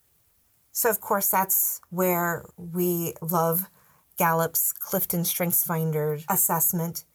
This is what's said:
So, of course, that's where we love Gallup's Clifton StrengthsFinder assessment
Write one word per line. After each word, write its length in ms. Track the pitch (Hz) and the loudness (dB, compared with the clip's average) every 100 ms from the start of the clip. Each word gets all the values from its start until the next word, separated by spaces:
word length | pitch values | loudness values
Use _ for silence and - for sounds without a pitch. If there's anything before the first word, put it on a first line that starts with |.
| _ _ _ _ _ _ _ | _ _ _ _ _ _ _
So, 180 | - 233 | 0 2
of 100 | 202 | 2
course, 300 | - 202 - | 0 0 2
that's 520 | 190 190 - - - - | 2 2 0 0 -4 -6
where 560 | 175 185 170 175 165 - - | 0 2 2 0 -2 -6 -16
we 560 | 175 175 180 170 170 - | -6 0 0 0 -2 -6
love 480 | 165 175 165 165 190 _ _ _ _ - | -2 2 2 0 -4 _ _ _ _ 0
Gallup's 560 | 170 165 165 - - | 2 2 0 0 -2
Clifton 480 | - - 190 180 175 | -4 -4 -2 -2 -2
StrengthsFinder 1000 | 175 - 170 175 - 165 160 151 151 151 - | -2 0 0 0 0 0 0 0 -2 -2 -2
assessment 760 | 185 - 165 - 170 165 - - | 0 2 2 0 0 -2 -6 -14